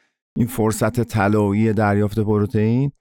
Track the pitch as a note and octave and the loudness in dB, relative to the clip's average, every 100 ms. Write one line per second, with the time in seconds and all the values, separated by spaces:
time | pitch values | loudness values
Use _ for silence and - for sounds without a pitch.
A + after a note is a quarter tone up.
0 | _ _ _ - A#2 - G#2+ G#2 A2 A#2+ | _ _ _ -4 -4 0 -2 0 -2 -2
1 | A2+ A2+ G2+ G#2+ G2+ G2+ A2 G#2+ G#2 G2+ | -4 0 0 2 2 2 0 2 0 0
2 | G#2 A2 G#2 G#2 G2+ A2 A2 A#2+ C#3+ - | 0 -2 0 0 0 0 0 0 -2 -6